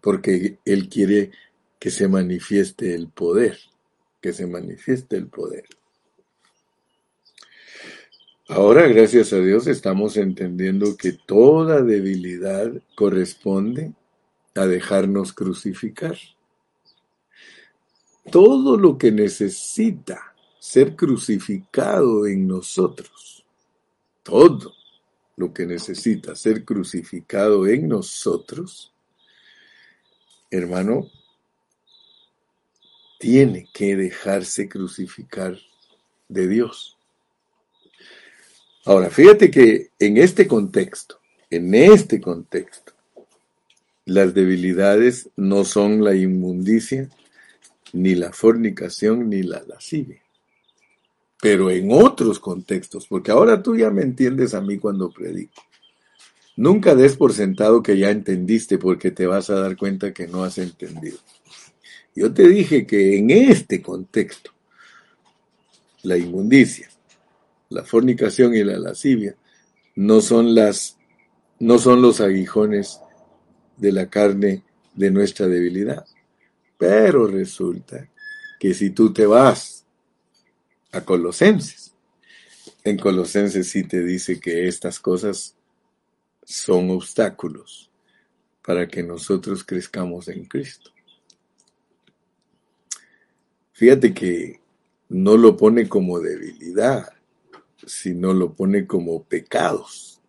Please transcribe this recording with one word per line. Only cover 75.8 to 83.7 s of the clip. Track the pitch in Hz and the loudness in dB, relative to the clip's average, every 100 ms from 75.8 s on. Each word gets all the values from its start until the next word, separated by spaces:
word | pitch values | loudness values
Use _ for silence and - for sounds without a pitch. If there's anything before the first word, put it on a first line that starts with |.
| 104 139 - _ _ _ _ _ _ _ | -6 -8 -14 _ _ _ _ _ _ _
Pero | 175 208 214 147 110 | 2 4 4 4 0
resulta | 95 95 - 92 90 - - - _ - - - - | -2 -6 -8 -8 -8 -14 -20 -20 _ -20 -20 -20 -6
que | 98 | -4
si | 90 101 | -2 -4
tú | 95 113 | 2 2
te | 95 107 | 4 4
vas | 113 131 101 - - _ _ _ _ _ _ _ _ _ _ _ | 6 4 2 -6 -20 _ _ _ _ _ _ _ _ _ _ _
a | - | -14
Colosenses, | - 92 87 - 190 202 - - - _ _ _ _ _ _ _ - _ | -4 -2 -2 2 2 2 -2 -18 -20 _ _ _ _ _ _ _ -20 _
en | - 101 | -6 -2
Colosenses | - 92 87 101 101 98 | -2 -2 -2 -2 -2 -2
sí | 87 | -4